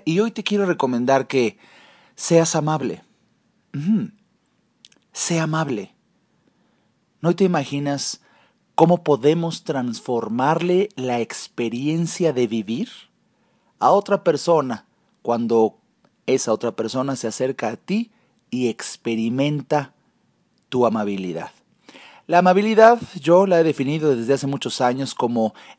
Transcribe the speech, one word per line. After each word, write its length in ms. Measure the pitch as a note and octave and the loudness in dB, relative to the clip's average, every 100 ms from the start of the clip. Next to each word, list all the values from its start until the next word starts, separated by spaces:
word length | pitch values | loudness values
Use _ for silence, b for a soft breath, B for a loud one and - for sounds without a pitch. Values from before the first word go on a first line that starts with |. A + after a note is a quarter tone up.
y 160 | - E3+ | -2 0
hoy 100 | A3+ | 0
te 140 | - | -2
quiero 220 | - G3+ G3 | -4 -2 0
recomendar 600 | F3 B2+ B2 B2 C3+ B2+ | 0 -2 -2 2 0 2
que 320 | C3+ A#2 - b b b b b | 0 0 -4 b b b b b
seas 400 | b - E3 E3 | b 2 2 2
amable. 480 | E3 D3+ D#3 B2+ E2+ _ _ _ _ _ _ _ | 0 -2 -2 -4 -8 _ _ _ _ _ _ _
Ujú. 380 | C#3+ D#3+ G#3+ A#2 - _ _ _ _ _ _ _ _ _ | -8 0 0 -2 -10 _ _ _ _ _ _ _ _ _
Sé 280 | - - E3+ | -8 -2 -2
amable. 560 | D#3 D#3+ D3 A2 G2 _ _ _ _ _ _ _ _ _ _ _ _ _ | -2 -2 -4 -6 -8 _ _ _ _ _ _ _ _ _ _ _ _ _
¿No 140 | E3 | -2
te 80 | F3 | 2
imaginas 760 | F#3+ E3+ C3+ C#3+ C#3+ C#3+ - - b b b b _ - | 2 0 -4 -6 -4 -4 -6 -12 b b b b _ 2
cómo 260 | E3 F3 | 4 4
podemos 600 | E3+ C#3 C3+ E3 E3 E3 | 0 0 2 0 -2 -6
transformarle 1300 | - C#3 B2 A2+ - A#2+ G#2+ A#2 C3+ E3 F3 F3+ G3+ | -6 -6 -4 -8 -6 -6 -4 -2 0 0 0 0 0
la 240 | - B2+ A#2+ | -4 -4 -4
experiencia 1120 | A2+ - - - A#2 A#2 C#3+ E3 E3 - E3 | -4 -8 -12 -6 -6 -4 -4 -2 -2 -2 0
de 140 | B2+ A#2+ | 0 0
vivir 420 | A2+ G2 A#2+ A3 - - _ _ _ _ _ _ - | -2 -4 -6 -6 -12 -20 _ _ _ _ _ _ 0
a 100 | A#2+ | 4
otra 320 | F#3+ G3+ G3+ | 4 2 -2
persona 640 | - D3 - D#3+ C3 A2+ _ _ _ _ | 0 0 2 2 0 -6 _ _ _ _
cuando 580 | - A#2 A#2 A2+ A2 - _ _ _ _ - | -4 -2 2 2 2 0 _ _ _ _ -2
esa 260 | C3 - | -2 0
otra 180 | G#2+ A#2+ G#2 | -2 -2 -6
persona 400 | A2+ C3 C3+ C3 | -6 -4 -4 -4
se 100 | A#2 | -6
acerca 440 | - C3 C3 A2+ | -4 -4 -4 -6
a 60 | A#2 | -6
ti 360 | - G3+ A#3 _ _ _ - | -4 -4 -4 _ _ _ -8
y 200 | B2 B2 | -2 -2
experimenta 1200 | G#2+ - - A#2 A2+ A2+ B2+ C#3+ D3 C3 D3 C3+ _ _ _ _ _ _ _ - | -2 -10 -10 -6 -2 -2 -2 -2 -2 -2 -2 -2 _ _ _ _ _ _ _ -6
tu 180 | B2+ A#2+ | 0 0
amabilidad? 640 | A2 G#2 G2 F#2 E2 D2+ _ _ _ B B B B B | 0 -4 -6 -6 -8 -12 _ _ _ B B B B B
La 120 | E3+ | 4
amabilidad 580 | F#3 F#3 G#3+ G#3+ A3 A#3 - E3+ | 6 4 4 6 8 6 0 -6
yo 280 | C#3 F3 G3 | 4 4 6
la 120 | E3+ | 4
he 60 | |
definido 500 | D#3+ C#3+ C3+ D#3 D3+ | 4 2 -2 0 0
desde 200 | B2+ A#2 | 0 2
hace 120 | C3+ C#3 | 0 0
muchos 360 | C#3 B2 - | -4 -6 0
años 320 | B2 B2+ C3 | 0 0 -4
como 400 | - A#2+ A#2+ A2 - B | -4 -2 0 -2 -4 B